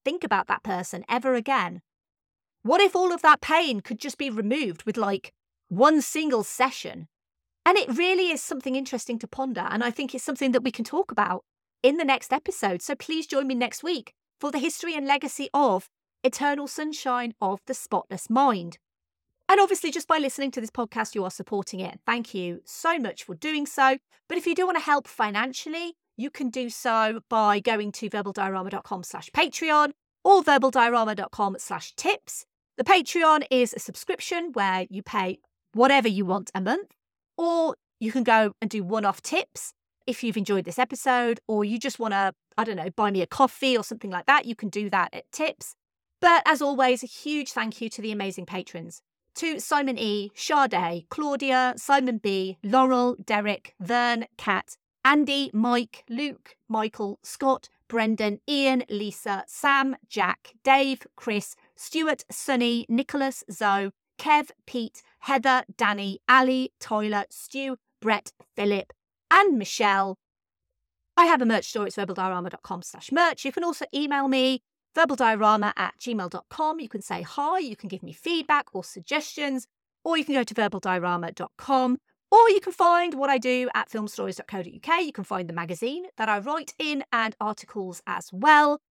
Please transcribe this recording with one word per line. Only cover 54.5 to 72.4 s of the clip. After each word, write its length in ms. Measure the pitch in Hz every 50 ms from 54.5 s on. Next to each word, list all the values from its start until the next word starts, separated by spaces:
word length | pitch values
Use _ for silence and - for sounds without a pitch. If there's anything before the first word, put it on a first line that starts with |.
| 190 - - - - _ _ _ _ _ -
Andy, 460 | 262 294 294 285 285 277 277 277 - -
Mike, 500 | 214 226 247 240 240 233 - - - - -
Luke, 460 | 233 254 294 285 208 - _ - - _ _
Michael, 520 | - 220 220 214 220 - - 208 196 208 - -
Scott, 460 | - - - 269 269 262 - - - _ _ _
Brendan, 520 | - 233 233 220 220 220 196 220 208 202 - -
Ian, 360 | - 294 277 269 269 262 247 247
Lisa, 560 | - 208 202 214 202 - - - 214 196 190 -
Sam, 480 | - - - - 285 277 277 269 269 254 - _
Jack, 460 | - - 214 185 185 - - - - - _ -
Dave, 440 | 269 269 277 277 269 254 - - - _
Chris, 400 | - - 240 208 208 - - - _ _ _ _
Stuart, 480 | - - - - 320 320 311 269 - - -
Sunny, 560 | - - - - 269 240 240 240 233 233 -
Nicholas, 560 | - 226 247 269 - - 277 269 269 254 - - -
Zoe, 400 | 285 - 220 202 196 196 196 196 - _ _ _ _ -
Kev, 320 | - 311 302 302 294 - - _ _
Pete, 340 | - - 247 226 - - - - _ _ _
Heather, 420 | - - 277 269 226 269 254 254 - - -
Danny, 420 | - 233 202 208 202 202 196 196 - _
Ali, 440 | - 254 262 262 254 262 262 262 - _ -
Tyler, 460 | - - 220 214 214 214 208 202 196 -
Stu, 480 | - - - - - 269 269 269 254 - _ _ _ _
Brett, 300 | - 226 214 - - - _ _ - _ -
Philip, 360 | - 202 202 202 196 - _ - _ _ _ _ _ _ -
and 280 | - 381 403 392 285
Michelle. 600 | 220 196 - - - 220 202 196 196 196 196 196 - _ _ _ _ _ _ _ _ _ _ _ _ _ _ _ _ _ _ -
I 100 | 349 339
have 160 | 330 320 254
a 40 | 254
merch 200 | 226 220 190 -
store. 220 | - - 220 208
It's 100 | 190 -
rebel 180 | 208 196 180 180
diorama 340 | 190 185 185 185 180